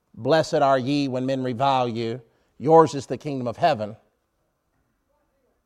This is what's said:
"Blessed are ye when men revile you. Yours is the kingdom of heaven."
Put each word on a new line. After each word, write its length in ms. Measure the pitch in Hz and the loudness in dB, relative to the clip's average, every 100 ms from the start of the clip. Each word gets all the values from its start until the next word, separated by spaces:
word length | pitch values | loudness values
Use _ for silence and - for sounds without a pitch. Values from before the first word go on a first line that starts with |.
| _ | _
"Blessed 400 | - 117 160 151 | -8 0 0 2
are 240 | 156 139 135 | 2 2 2
ye 300 | 123 147 139 | 0 -2 -2
when 180 | 127 131 | -4 -4
men 160 | 135 | -4
revile 460 | 127 117 139 131 123 | -4 -2 0 0 -2
you. 340 | 113 113 123 - _ _ - | -4 -6 -8 -14 _ _ -6
Yours 380 | 120 160 156 | 4 6 6
is 120 | 139 - | 2 -8
the 120 | 127 | -8
kingdom 280 | 151 135 123 | -8 -8 -8
of 120 | 110 | -2
heaven." 380 | 170 131 104 113 _ _ _ _ _ _ _ _ _ _ _ _ _ _ 254 _ | 0 0 -6 -12 _ _ _ _ _ _ _ _ _ _ _ _ _ _ _ _